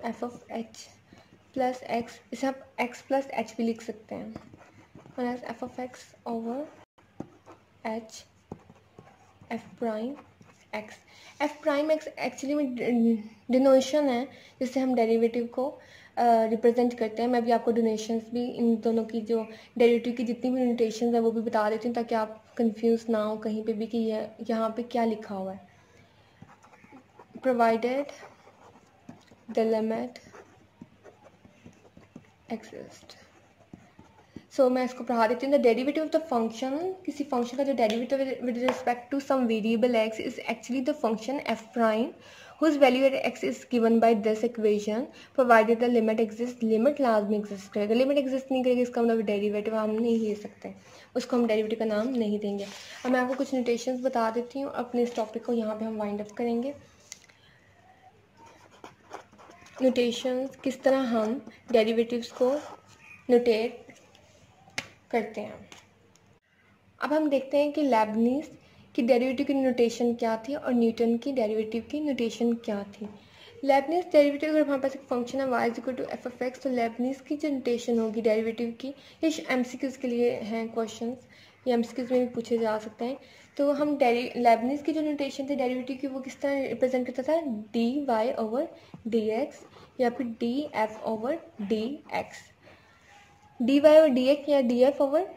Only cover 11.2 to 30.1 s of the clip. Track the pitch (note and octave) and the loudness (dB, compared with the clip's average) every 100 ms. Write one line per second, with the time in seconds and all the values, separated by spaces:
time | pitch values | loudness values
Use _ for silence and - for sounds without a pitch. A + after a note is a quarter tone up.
11.2 | - - D4 D4 D#4 C#4+ D4+ D#4 D#4 - | -20 -4 -4 -2 -2 0 2 0 -2 -8
12.2 | B3+ - C4+ D4 C#4 B3 - A#3+ A#3 A3+ | -8 -6 -2 -2 -2 -2 0 4 4 2
13.2 | G#3 - - B3+ C4+ C4 C4 D4+ C#4+ A#3+ | -4 -18 0 4 6 6 4 0 2 0
14.2 | C4+ - - _ B3+ C4 C4 A#3+ A3+ A3+ | -4 -12 -20 _ -4 -2 0 2 4 4
15.2 | A3+ A#3+ A#3 B3+ C4+ D4+ - - - - | 2 0 -4 -4 -6 -6 -20 -20 -12 2
16.2 | A#3+ A3+ A3 A3 A#3+ A#3 A#3+ A#3+ A3 G#3+ | 4 6 4 4 4 4 0 0 -4 -2
17.2 | A#3+ B3 A#3 A3+ A#3 A#3 A3+ G#3+ - A3+ | 0 0 2 2 2 2 2 0 -2 -4
18.2 | A3+ A#3+ B3 - A#3 A3+ A3+ A3+ A3 A#3 | -4 -4 -4 0 2 2 2 0 -2 -6
19.2 | G#3+ A3+ A3 - - A3+ A#3 A#3 A#3+ A#3+ | -2 -2 -2 -12 -14 4 6 6 0 -4
20.2 | A#3 A#3+ B3+ B3+ B3 A#3+ A3+ G#3+ A#3+ A#3 | -4 -2 -2 2 0 2 0 0 0 2
21.2 | A3+ A3+ A3 A3 G#3+ A3 A#3+ A#3+ A3+ A3+ | 2 0 0 0 0 0 -2 -4 -2 -2
22.2 | G#3+ A3 _ - A#3 G#3+ A#3 A#3 A3+ A3 | -2 -8 _ -2 0 2 2 2 0 0
23.2 | G#3+ A3 A3 G#3+ A3 G#3 A3+ A#3 A3 G#3+ | 0 -4 -4 -4 -4 -4 -4 -2 -2 -2
24.2 | - - A3+ A3+ A3+ A3 A#3 A#3+ A3+ G#3+ | -6 -10 -4 -2 -2 -4 -4 0 0 -2
25.2 | - G3+ F#3+ F#3+ - _ _ - _ _ | -6 -8 -8 -10 -18 _ _ -20 _ _
26.2 | _ _ - - - - - C4+ _ - | _ _ -20 -20 -20 -20 -20 -20 _ -20
27.2 | - A#3 C4 A#3+ A3+ A3+ A#3+ C4 C#4+ - | -20 -4 -2 2 4 2 0 -2 -4 -12
28.2 | - - - _ - - _ _ - - | -20 -20 -20 _ -20 -20 _ _ -20 -20
29.2 | _ - - A3+ A3+ A3 A3 A3+ B3 | _ -20 -4 0 2 0 -2 -4 -6